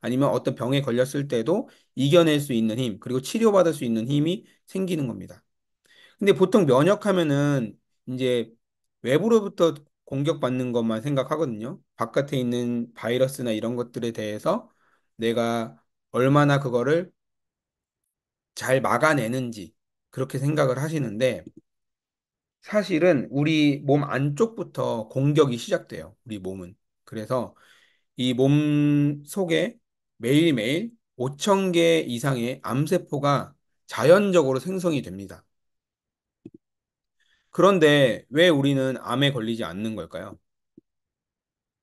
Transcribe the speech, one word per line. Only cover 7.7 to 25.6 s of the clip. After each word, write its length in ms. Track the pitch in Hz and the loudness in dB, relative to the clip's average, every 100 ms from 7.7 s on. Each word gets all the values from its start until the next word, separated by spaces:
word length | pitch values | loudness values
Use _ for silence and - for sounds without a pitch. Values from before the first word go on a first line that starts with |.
| - _ _ - | -10 _ _ -12
이제 440 | 127 127 123 113 _ _ _ _ _ | -4 0 0 -2 _ _ _ _ _
외부로부터 720 | 117 147 214 226 196 - 170 147 - _ | 0 0 4 2 0 0 0 0 -12 _
공격받는 680 | - 139 143 147 131 127 127 | -10 -4 -2 -2 -2 -2 -2
것만 300 | 120 113 110 | -2 -2 -2
생각하거든요. 800 | 127 139 127 156 156 107 113 190 _ _ | -2 -4 -2 -2 -4 -6 -10 -12 _ _
바깥에 420 | 120 - 139 139 | -4 -2 -2 -2
있는 540 | 123 120 120 120 117 | -2 -2 -2 -4 -6
바이러스나 580 | - 113 123 131 139 120 | -8 -4 0 0 -2 -4
이런 240 | 110 113 120 | -2 -4 -6
것들에 360 | 120 127 117 | -6 -6 -6
대해서 580 | 113 107 107 - 208 - _ _ _ _ _ | -6 -8 -6 -2 -4 -6 _ _ _ _ _
내가 640 | 113 117 117 117 113 - _ _ _ | -2 0 -2 -4 -6 -12 _ _ _
얼마나 480 | 117 131 147 143 139 | 0 2 4 4 2
그거를 520 | 139 120 123 165 180 _ _ _ _ _ _ _ _ _ _ _ _ _ _ | 0 -2 0 -2 -2 _ _ _ _ _ _ _ _ _ _ _ _ _ _
잘 260 | - 123 131 | -12 -2 0
막아내는지 920 | 110 120 156 147 113 131 123 107 85 _ _ _ _ | 2 2 2 0 -2 -4 -6 -10 -16 _ _ _ _
그렇게 280 | - 131 143 | -10 -8 -4
생각을 400 | 143 151 139 123 | -2 0 0 0
하시는데, 640 | 151 156 117 104 127 98 82 - _ _ _ _ _ _ _ _ _ _ | -4 -4 -4 -2 -2 -2 -10 -20 _ _ _ _ _ _ _ _ _ _
사실은 640 | - 208 190 165 180 147 98 | -4 -2 0 2 2 2 0
우리 480 | 135 151 156 147 143 | -2 0 2 2 2
몸 240 | 139 147 | 2 0
안쪽부터 1040 | - 120 143 147 226 226 175 - 123 117 110 | 2 -2 -2 0 -2 -2 -12 -6 -4 -4 -6
공격이 500 | 131 139 151 143 | -2 0 4 2
시작돼요, 580 | 120 | 2